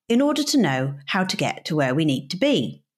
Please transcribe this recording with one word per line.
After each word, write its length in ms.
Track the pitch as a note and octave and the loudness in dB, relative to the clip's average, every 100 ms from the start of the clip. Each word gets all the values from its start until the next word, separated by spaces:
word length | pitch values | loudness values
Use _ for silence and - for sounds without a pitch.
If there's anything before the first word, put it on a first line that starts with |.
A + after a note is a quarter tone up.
| - | 0
in 120 | A#3 | 2
order 240 | C#4+ D4 | 2 0
to 140 | D4 D4 | 0 2
know 360 | E3+ C3 C3+ C#3 - | 2 2 -2 -6 -4
how 180 | F#3+ | -2
to 120 | F#3 - | -2 -2
get 280 | C3 - | -4 -4
to 100 | - | -4
where 180 | D3+ C3 | 0 0
we 120 | C3+ | 2
need 260 | D#3 C3 - | 2 0 -4
to 60 | F3+ | -2
be. 420 | C#4 A3 A#2 C#3 _ | 0 2 -2 -8 _